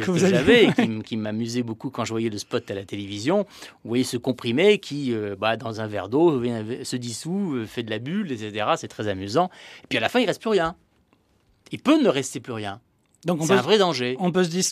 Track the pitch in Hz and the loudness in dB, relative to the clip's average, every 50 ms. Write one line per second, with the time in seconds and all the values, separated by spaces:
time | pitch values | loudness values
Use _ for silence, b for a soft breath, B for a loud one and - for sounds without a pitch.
0 | 110 190 180 160 190 190 185 - 139 196 240 240 196 214 - - 226 - 110 110 | -2 0 2 2 4 4 4 4 6 6 8 8 8 6 6 4 2 0 -2 -4
1 | - - 120 110 107 107 107 110 117 117 120 123 123 113 110 110 - 135 - 120 | -6 -6 -4 -4 -4 -2 -2 -2 -4 -2 -2 -2 -2 -4 -6 -8 -8 -8 -6 -6
2 | 117 110 113 113 113 113 104 101 - - - 117 - - 104 98 98 - 107 101 | -4 -4 -2 -2 -2 -2 -4 -6 -6 -4 -4 -4 -4 -4 -6 -8 -8 -8 -8 -8
3 | 101 98 104 101 110 143 190 208 190 B B B B B B B - 110 117 127 | -8 -8 -8 -4 -2 0 0 0 0 B B B B B B B -8 -2 0 0
4 | 127 - 131 117 - - 123 - - 117 117 147 185 208 214 196 - - 143 147 | 0 0 -2 -4 -2 -4 -4 -2 -2 -2 2 4 4 4 4 4 0 -6 -6 -4
5 | 143 123 117 110 104 101 98 95 104 110 113 113 120 113 107 107 110 107 104 98 | -2 -2 -2 -2 -4 -4 -4 -2 -2 0 0 -2 -4 -6 -6 -6 -6 -6 -6 -6
6 | 90 101 123 151 170 170 147 123 117 123 117 110 107 110 127 151 127 - 135 123 | -4 -2 2 4 4 4 4 2 0 -2 -2 -4 -4 -6 -8 -8 -8 -6 -6 -6
7 | 120 120 110 - - 160 185 202 202 170 135 120 110 - - 123 117 107 110 107 | -6 -8 -10 -8 -8 -6 -4 -4 -4 -4 -4 -4 -6 -6 -6 -8 -6 -4 -4 -6
8 | 120 143 180 214 208 156 127 104 110 107 101 107 107 131 165 156 - 104 - - | -4 -4 -4 -4 -4 -4 -6 -6 -8 -6 -4 -2 0 0 0 -2 -4 -8 -8 -6
9 | 110 104 98 92 98 98 110 160 180 185 B B B B B B B - - 117 | -4 -4 -4 -4 -4 0 0 0 0 0 B B B B B B B -4 -2 0
10 | 113 - - 247 233 175 151 - - 226 214 185 165 165 - - _ _ _ _ | 0 2 2 2 2 2 0 -2 0 0 2 2 2 0 -2 -8 _ _ _ _
11 | _ _ _ _ _ _ _ _ _ _ _ _ _ - - - - 262 320 320 | _ _ _ _ _ _ _ _ _ _ _ _ _ -14 -12 -2 2 4 4 6
12 | 262 185 127 139 131 - - 127 113 131 117 110 104 98 98 113 - _ _ _ | 6 4 4 2 0 -4 -6 -10 -8 -8 -8 -6 -6 -8 -8 -10 -14 _ _ _
13 | _ _ _ _ - 165 180 147 165 151 196 196 - 170 214 208 190 175 151 127 | _ _ _ _ -4 -2 -2 0 2 4 4 4 4 4 4 6 6 4 2 0
14 | 123 123 131 - 185 175 156 180 185 165 165 185 175 - | -2 -2 -2 0 0 2 2 2 2 2 0 0 -2 -2